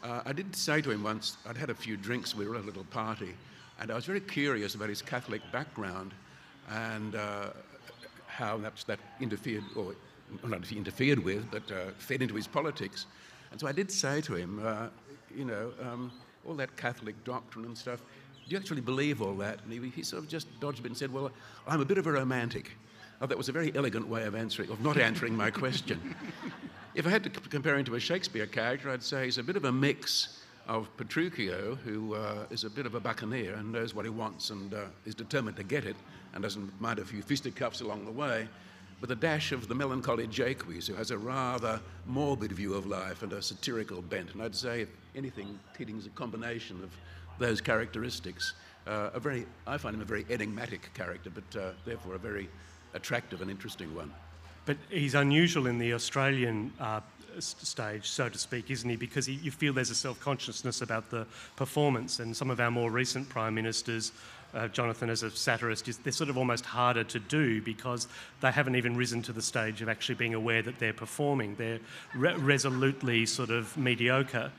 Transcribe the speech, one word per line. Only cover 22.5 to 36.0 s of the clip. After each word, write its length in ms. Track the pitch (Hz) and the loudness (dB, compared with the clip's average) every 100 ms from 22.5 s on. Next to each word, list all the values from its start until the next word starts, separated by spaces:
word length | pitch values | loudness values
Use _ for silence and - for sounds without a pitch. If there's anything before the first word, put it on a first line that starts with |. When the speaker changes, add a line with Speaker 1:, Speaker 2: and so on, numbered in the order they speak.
| - - - - - - - | -2 -6 -14 -18 -20 -20 -6
Speaker 1:
Oh, 60 | 135 | 0
that 100 | - | 0
was 120 | 127 | 0
a 20 | |
very 240 | 139 160 135 | 2 2 2
elegant 320 | 139 113 110 | 2 2 0
way 160 | 113 | 0
of 100 | 110 | 0
answering, 380 | 107 113 - 95 | 0 -2 -2 -2
of 100 | 107 | 0
not 160 | 131 143 | 4 8
answering 380 | 113 110 120 113 | 8 6 2 4
my 160 | 104 | 4
question. 640 | - 131 127 - 85 - - | 4 0 0 -2 -4 -4 -8
<laughs> 60 | - - - - - - - | -8 -8 -8 -8 -12 -12 -6
If 140 | - 165 | 0 4
I 20 | |
had 140 | 214 | 4
to 60 | 202 | 4
c-, 200 | - - | -6 -4
compare 280 | 147 147 143 | 0 4 4
him 80 | 123 | 4
to 100 | 117 | 0
a 40 | |
Shakespeare 460 | - 175 - 113 104 | 2 0 0 -2 -2
character, 440 | - 113 135 139 | 0 0 0 -2
I'd 140 | 127 | -2
say 220 | 113 139 127 | -2 0 0
he's 120 | 123 | 0
a 60 | |
bit 120 | 120 185 | 0 2
of 80 | |
a 80 | 139 | 4
mix 680 | 127 139 - - - - - - - - | 6 6 4 2 2 2 -4 -18 -16 -2
of 220 | 113 107 - | -2 -2 -8
Petruchio, 800 | 107 - 175 165 98 90 101 131 | -2 2 2 2 -2 0 -2 -4
who, 380 | 120 107 107 107 | -4 -4 -2 -2
uh, 300 | 107 104 107 | -2 -4 -4
is 160 | 107 107 | -4 -4
a 40 | |
bit 160 | 104 120 | -4 -4
of 100 | 113 | -2
a 40 | |
buccaneer 540 | 113 110 110 127 98 | -2 -2 0 0 -2
and 180 | 107 107 | -4 -2
knows 240 | 117 117 104 | -2 -2 -2
what 80 | |
he 80 | 107 | -4
wants 380 | 110 110 - - | -2 -4 -2 -4
and, 240 | 104 98 | -4 -6
uh, 140 | 104 101 - 110 | -6 -6 -10 -8
is 100 | 107 | -8
determined 400 | 113 143 110 104 | 0 0 0 -4
to 60 | |
get 220 | 98 143 95 | -2 -2 -2
it 100 | 90 | -6